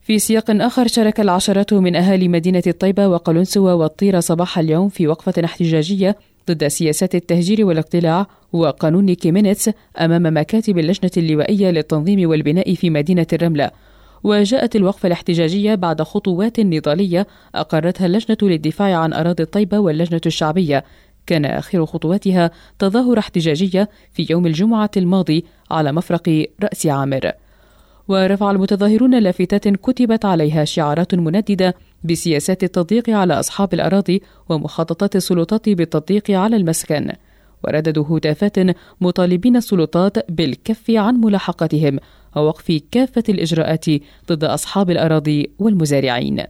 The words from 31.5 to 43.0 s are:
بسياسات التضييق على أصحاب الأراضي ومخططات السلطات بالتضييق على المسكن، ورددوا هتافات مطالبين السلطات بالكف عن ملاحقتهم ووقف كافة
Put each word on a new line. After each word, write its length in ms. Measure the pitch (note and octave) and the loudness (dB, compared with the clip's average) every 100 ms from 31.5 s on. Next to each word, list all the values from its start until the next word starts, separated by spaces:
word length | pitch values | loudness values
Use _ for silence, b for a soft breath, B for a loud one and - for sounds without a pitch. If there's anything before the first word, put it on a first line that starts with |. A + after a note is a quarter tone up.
| G3 F#3 F3+ b b | 0 0 -2 b b
بسياسات 600 | E3 D#3+ E3+ D3 - F#3 | -4 -4 0 -2 0 -2
التضييق 460 | F3+ - E3+ A3+ A#3 | -2 -2 0 0 0
على 240 | G#3+ F3+ | 0 2
أصحاب 400 | C#3+ - - G3 | 0 -2 -2 -2
الأراضي 480 | E3+ D3+ G3 F#3+ F#3+ b b b | 0 0 0 0 -2 b b b
ومخططات 680 | D#3+ D#3 - E3 E3+ G3+ F#3+ | -4 -4 -6 -6 -2 -2 -2
السلطات 520 | - F3 E3 A3 A3 | 0 -2 0 0 0
بالتضييق 600 | F#3+ E3 D#3 D3+ G#3 - | 0 0 -2 0 -2 0
على 260 | G3 G#3 A3+ | 0 2 0
المسكن، 560 | E3+ D#3+ - D3 - - b b b b | 0 -2 -2 -4 -4 -10 b b b b
ورددوا 540 | - D3+ D#3+ D#3 D3 D#3+ | -4 -2 0 -2 0 -2
هتافات 380 | D#3 D3+ G3+ G3+ F#3 F3 B B | -2 0 -2 2 0 0 B B
مطالبين 560 | F3+ F3 F3+ F3+ B3 A#3+ | -2 0 0 2 2 2
السلطات 720 | A3 F#3+ D#3 F3 F#3+ A3 - | 2 0 0 2 0 0 -4
بالكف 600 | D#3+ D#3 B2 - A3 - | -4 -2 -4 -6 -6 0
عن 240 | A3+ G3+ | 0 2
ملاحقتهم 840 | B3 A3 G3+ - E3 D#3+ D3+ D#3 C#3 b b b D3 | 2 2 0 -2 -4 0 2 0 -2 b b b -2
ووقف 440 | D3+ D#3+ - D#3+ - | -2 -2 -2 -2 0
كافة 340 | A#3+ | 0